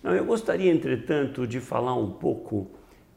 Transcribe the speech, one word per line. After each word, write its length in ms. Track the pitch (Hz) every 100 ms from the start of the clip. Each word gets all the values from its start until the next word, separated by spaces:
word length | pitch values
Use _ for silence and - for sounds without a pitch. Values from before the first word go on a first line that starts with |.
Não, 140 | 190 180
eu 80 |
gostaria, 480 | 185 226 - - 185
entretanto, 720 | 160 135 123 - 151 135 - 123
de 140 | 123
falar 340 | - 117 123
um 160 | 123 104
pouco 640 | - - 113 - 107 95 - - - -